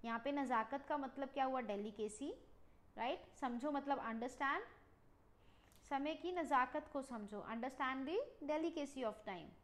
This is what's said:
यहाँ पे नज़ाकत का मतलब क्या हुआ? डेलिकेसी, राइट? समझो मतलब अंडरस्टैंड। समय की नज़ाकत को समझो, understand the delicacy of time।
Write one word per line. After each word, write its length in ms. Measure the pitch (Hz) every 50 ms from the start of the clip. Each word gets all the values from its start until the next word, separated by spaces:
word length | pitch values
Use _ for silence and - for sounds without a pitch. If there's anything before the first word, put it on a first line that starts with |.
| -
यहाँ 140 | 233 226 233 233
पे 80 | 277
नज़ाकत 540 | 285 285 277 240 247 220 220 220 269 262 269
का 100 | - 302
मतलब 320 | 294 269 254 - 269 269 269
क्या 160 | - 277 262
हुआ? 160 | 262 262 262
डेलिकेसी, 720 | 247 208 202 202 202 226 208 - 214 214 - - 277 311 480 - - - - - - - - - - - - -
राइट? 360 | 226 254 330 - - - - -
समझो 300 | 294 247 240 240 254 302
मतलब 280 | 285 277 277 285 277 269
अंडरस्टैंड। 680 | - 226 220 226 240 269 - - 285 269 294 359 466 - - - - - - - - - - - - - - - - - - - - - - - - -
समय 240 | 294 269 277 302 320
की 180 | 302 311 349
नज़ाकत 560 | 359 359 320 240 285 254 254 254 254 302 302 -
को 100 | - 277
समझो, 380 | 262 - 247 220 208 196 208 208
understand 680 | - - 220 233 233 269 262 - 277 262 262 269 269 277
the 400 | 339 440 571 587 - - 294 285
delicacy 560 | 302 311 320 339 330 320 285 277 - 269 247
of 100 | 220 208 - - 214
time। 200 | 190 175 156 160 - -